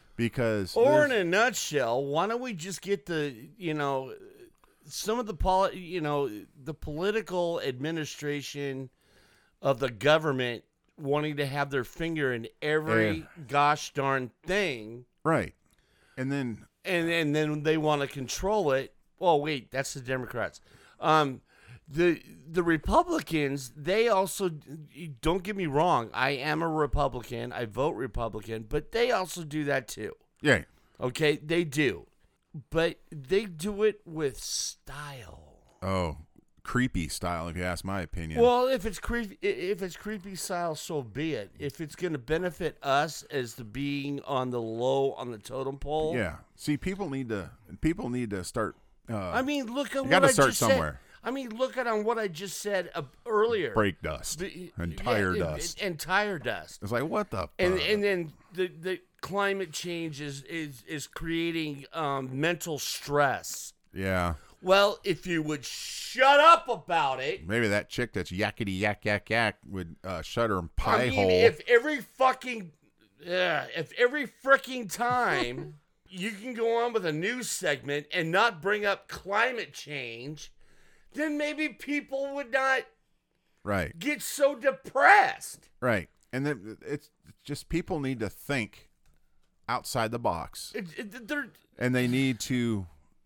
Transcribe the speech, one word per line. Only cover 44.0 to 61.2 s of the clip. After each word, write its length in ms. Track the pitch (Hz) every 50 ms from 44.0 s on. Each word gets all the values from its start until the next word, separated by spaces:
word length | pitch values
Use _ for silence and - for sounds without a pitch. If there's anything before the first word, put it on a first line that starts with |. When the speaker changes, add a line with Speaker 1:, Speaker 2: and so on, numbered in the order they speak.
| 135 143 143 139
Speaker 2:
on 280 | - - 139 127 127 127
the 100 | 123 120
low 500 | 117 113 113 117 123 131 135 139 135 139 -
on 180 | - 123 123
the 60 | 117
totem 400 | 107 - - 120 131 135 135 139
pole. 380 | 139 - 139 151 156 156 156 -
Speaker 1:
Yeah. 220 | 123 101 82 73 - - _ _
See, 220 | - - - 147
people 320 | - - 185 196 190 202 151
need 200 | 135 135 131 113
to, 220 | 110 98 85 - - - - - 90 -
people 280 | - 156 175 208 - 123
need 200 | 123 123 123 110
to 140 | 101 92 87
start, 320 | - - 120 107 85 - _ _ _ _ _ _ -
uh, 60 | 113
Speaker 2:
I 240 | 104 95 87 - 240
mean, 320 | 262 277 294 285 254 220 240
look 140 | 277 277
at 80 | - -
Speaker 1:
you 60 | 269 269
Speaker 2:
what 60 | 277
Speaker 1:
gotta 160 | - - 180
Speaker 2:
I 40 | 180
Speaker 1:
start 180 | 240 147 139 131
Speaker 2:
just 100 | 208 -
Speaker 1:
somewhere. 320 | 123 117 - - 78 76 69
Speaker 2:
said. 60 | - - - - - -
I 60 | 220
mean, 240 | 262 277 262 233 214
look 220 | 233 262 262 -
at 100 | 254 247
on 160 | 240 220 214 214
what 160 | 220 233 226
I 80 | 214
just 320 | 196 160 151 202 185 - -
said, 300 | - 208 202 185 175 - -
uh, 100 | 165 147 - - - -
earlier. 480 | - 214 208 214 233 233 202 170 - 104
Speaker 1:
Brake 280 | 113 104 101 85 -
dust 380 | - 78 76 - - - - 151
Speaker 2:
The, 340 | 185 - - 165 180 - -
Speaker 1:
and 140 | - 85 85
Speaker 2:
yeah, 100 | 76 - -
Speaker 1:
tire 260 | 127 117 107 98 92
Speaker 2:
and, 100 | - -
Speaker 1:
dust. 400 | 87 80 76 73 - - - -
Speaker 2:
and, 120 | 208 190
and 80 | 170 143
tire 380 | - 156 185 202 208 208 190
dust. 420 | 151 113 123 104 87 78 - - - 104
Speaker 1:
It's 80 | 98
like, 120 | 120 120 139
what 260 | 160 - 214 208 -
the 160 | - 98 85 - -
Speaker 2:
And, 220 | - 190 180 190 180
Speaker 1:
fuck? 100 | - 180
Speaker 2:
and 140 | 214 208 202
then 300 | 202 196 175 165 151 - - _ _
the, 160 | - 180 185
the 320 | 180 147 160 165 185 185 - - _ _ _
climate 500 | - 139 185 202 202 196 196 196 185 160
change 480 | 147 - - 175 175 170 165 160 151 135
is, 240 | 151 147 139 139 139
is, 400 | - 170 165 156 147 135 - -
is 220 | - 160 143 -
creating, 800 | - - -